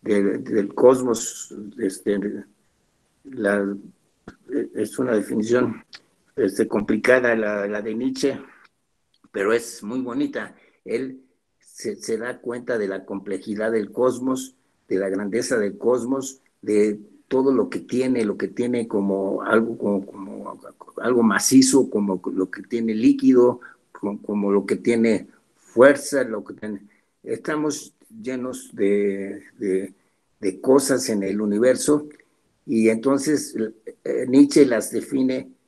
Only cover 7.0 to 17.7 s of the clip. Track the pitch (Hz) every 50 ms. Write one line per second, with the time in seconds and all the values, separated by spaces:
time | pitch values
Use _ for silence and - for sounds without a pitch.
7 | - - 127 131 123 120 117 113 110 104 104 104 101 101 107 107 104 113 107 113
8 | 127 135 131 - - 139 127 - - - - _ _ - _ _ _ _ _ _
9 | _ _ _ _ _ _ _ 104 98 101 113 117 117 - - - - 104 120 131
10 | 127 120 117 135 147 139 127 120 107 101 - _ _ _ _ _ _ 113 110 120
11 | 131 131 131 - _ _ _ _ _ _ _ _ _ _ - - - 117 101 -
12 | - - 113 110 113 123 123 - - 123 120 123 - - 123 113 104 95 95 95
13 | - - 104 98 98 104 98 95 - 110 107 101 107 110 113 113 104 98 - -
14 | 123 127 113 117 127 131 131 127 - - _ _ _ _ _ _ _ _ - 92
15 | 98 95 95 98 104 101 95 117 120 - 131 117 104 101 95 - - 113 123 123
16 | 113 123 135 139 131 - - _ _ _ _ _ - 110 107 104 104 107 104 107
17 | - - - - _ _ - 131 131 139 135 117 104 -